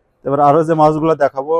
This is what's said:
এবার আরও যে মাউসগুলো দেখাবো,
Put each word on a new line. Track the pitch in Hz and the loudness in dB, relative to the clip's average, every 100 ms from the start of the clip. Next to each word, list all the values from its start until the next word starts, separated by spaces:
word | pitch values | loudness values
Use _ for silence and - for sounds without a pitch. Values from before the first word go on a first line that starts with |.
| _ _ | _ _
এবার | 139 139 | -6 0
আরও | 143 156 | 2 2
যে | 160 | 2
মাউসগুলো | 160 151 156 160 | 2 2 2 -2
দেখাবো, | 151 139 135 147 | 0 -2 -4 -4